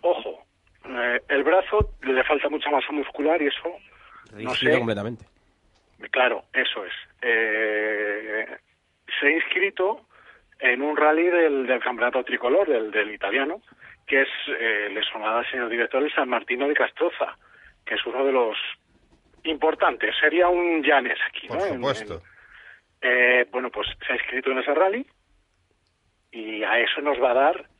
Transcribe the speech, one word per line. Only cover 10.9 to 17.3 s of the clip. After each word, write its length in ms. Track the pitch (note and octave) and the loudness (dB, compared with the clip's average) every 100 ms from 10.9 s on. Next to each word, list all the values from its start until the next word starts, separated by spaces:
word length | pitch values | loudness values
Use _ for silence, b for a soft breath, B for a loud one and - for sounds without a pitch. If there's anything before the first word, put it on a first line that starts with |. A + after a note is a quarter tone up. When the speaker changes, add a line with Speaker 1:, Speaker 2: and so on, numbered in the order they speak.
| D3 | 2
Speaker 1:
rally 300 | D3+ D#3 F3 | 4 4 2
del, 400 | F3 D#3+ C#3 B2 | 4 2 2 0
del 120 | B2+ | 0
campeonato 420 | B2+ A#2+ A#2+ B2+ | -2 -2 0 0
tricolor, 440 | B2 A#2+ B2 D#3+ F#3+ | -2 -4 2 2 4
del, 240 | B2+ G#2+ | 0 0
del 200 | G#2+ G#2 | -2 -4
italiano, 480 | G#2 G2 A#2+ C#3 G3 _ B B B - | -4 -2 -2 -2 -6 _ B B B -2
que 160 | C#3 | 0
es, 60 | C3+ - - A2+ | 2 -2 -6 -4
eh, 300 | A2+ G#2+ G#2 | -2 0 -2
le 80 | G2 | -4
sonará 360 | G#2+ A2 G#2+ A2+ | -6 -4 -2 -2
al 100 | A#2 | -2
señor 200 | C3+ A#2+ | -6 -4
director, 340 | A#2+ A#2 C3 | -2 0 0
el 100 | D3 | 0
San 160 | - C3 | 0 0
Martino 380 | A#2 - B2+ C#3 | -2 -2 -2 0
di 60 | |
Castroza, 640 | D3 A#2+ - E3 - - | 2 0 0 -2 0 -6